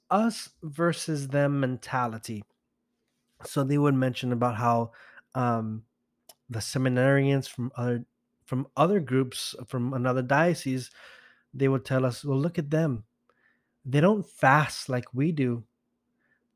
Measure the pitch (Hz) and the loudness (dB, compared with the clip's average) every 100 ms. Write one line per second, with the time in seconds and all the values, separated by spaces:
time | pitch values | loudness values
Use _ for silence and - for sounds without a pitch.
0 | - 190 226 214 - _ 160 147 170 165 | -2 0 2 -2 -12 _ -12 -2 0 0
1 | - 151 135 143 143 139 131 123 - 131 | -4 -4 -2 0 2 2 -2 -4 -4 -4
2 | 120 110 - 107 - _ _ _ _ _ | -2 -6 -10 -12 -12 _ _ _ _ _
3 | _ _ _ _ - 147 135 143 143 131 | _ _ _ _ -6 -2 2 4 4 4
4 | 131 120 123 120 123 113 120 117 117 - | 2 -2 -2 0 0 0 2 2 0 -8
5 | - - _ - 120 117 110 110 - _ | -20 -20 _ -2 0 0 -4 -8 -12 _
6 | _ _ _ - - 113 - 135 131 123 | _ _ _ -20 -10 -8 -6 -2 0 2
7 | 135 139 139 139 131 - 120 - 123 120 | 4 4 4 0 -2 -8 -8 -4 -2 -2
8 | 117 _ _ _ - 127 139 - 165 208 | -4 _ _ _ -6 -6 -4 0 2 2
9 | 127 131 127 - - - - 131 120 131 | 0 0 0 -4 -10 -12 -8 -4 -4 -2
10 | 123 127 127 143 175 160 135 131 120 - | 0 0 2 4 4 0 -2 -6 -6 -18
11 | - - - _ _ 127 135 135 - 131 | -20 -20 -20 _ _ 0 2 2 0 0
12 | 131 117 143 135 165 175 143 156 160 117 | 0 -2 -2 0 0 -2 -2 0 0 -2
13 | - _ _ _ _ _ _ _ 131 143 | -8 _ _ _ _ _ _ _ -2 2
14 | 175 214 - - 135 147 147 - - 123 | 4 2 -2 0 4 4 2 -4 -4 -6
15 | 117 123 151 156 127 117 107 _ _ _ | -4 -2 -2 0 0 -2 -8 _ _ _
16 | _ _ _ _ _ | _ _ _ _ _